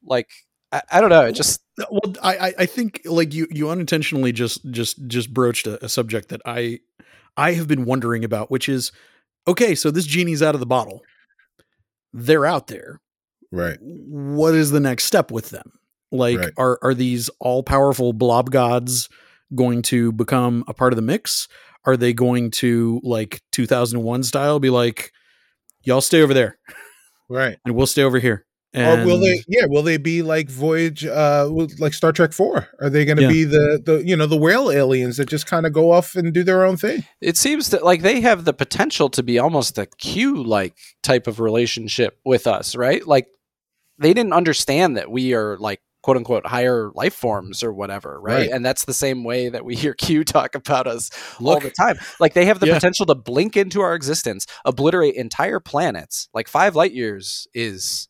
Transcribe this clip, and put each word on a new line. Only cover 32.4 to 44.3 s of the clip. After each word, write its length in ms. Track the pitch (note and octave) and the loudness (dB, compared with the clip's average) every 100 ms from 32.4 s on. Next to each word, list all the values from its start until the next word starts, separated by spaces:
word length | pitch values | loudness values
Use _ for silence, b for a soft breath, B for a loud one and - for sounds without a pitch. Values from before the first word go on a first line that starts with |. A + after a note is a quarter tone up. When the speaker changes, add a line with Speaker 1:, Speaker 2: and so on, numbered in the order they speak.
| F#3+ F#4+ - - | 0 0 -4 -6
Speaker 3:
Are 80 | C#3+ | 0
they 140 | D3 D3 | 2 2
gonna 180 | D3+ | 4
Speaker 2:
Yeah. 60 | C3+ | 4
Speaker 3:
be 140 | D#3+ D#3 | 4 2
the, 360 | D3 D3 D3+ | 4 4 2
the, 200 | D#3 D#3 E3+ | 2 0 2
you 100 | F3 | 0
know, 80 | D3+ | 2
the 100 | D3+ | 2
whale 320 | D#3+ G#3+ C4+ | 4 4 2
aliens 460 | C#3+ C3+ C3 B2 A#2+ | 2 2 2 0 -4
that 100 | C3+ | -4
just 200 | D3+ - | -4 -4
kinda 200 | E3+ D#3+ | -2 0
go 220 | D#3 E3 | 2 4
off 240 | F3 F3 F#3 | 4 2 -4
and 180 | E3+ | -2
do 100 | E3 | 0
their 200 | F3+ F#3 F#3 | 2 4 4
own 100 | F3+ | 2
thing? 260 | G#3 D4+ - _ | -2 -4 -8 _
Speaker 1:
It 140 | - E3 | -2 0
seems 320 | C4+ D4+ C#4 | 0 0 0
that, 140 | G3 E3 | 2 4
like, 160 | F3+ | 4
they 160 | F#3 B3 | 4 2
have 240 | A#3 G3+ E3 | 2 2 0
the 80 | |
potential 560 | C3+ C3+ - D4 - C#3+ | -2 -4 -2 -2 0 -2
to 140 | - | 0
be 160 | B2 A#2+ | 0 2
almost 380 | C#3 D#3+ - - | 2 0 -2 -4
a 80 | G2 | -10
Q-like 920 | _ - F3+ C4 C4+ A#2 G#2+ F#2 _ B B | _ -8 -2 -2 -2 0 0 -2 _ B B
type 240 | - B2+ A#2 | 0 0 0
of 120 | G#2+ | -2
relationship 800 | A2+ A2+ A#2 - A2 - A2+ _ - | 0 2 0 -4 -8 -2 -2 _ 0
with 220 | B2+ - | 0 2
us, 280 | G2+ - C3 | -2 -4 -4
right? 300 | B2 E3 D#3+ | -2 -2 2
Like, 200 | C#3 B2+ _ _ _ _ _ _ _ | 0 0 _ _ _ _ _ _ _
they 160 | D3+ | 4
didn't 200 | G3+ A3+ | 4 4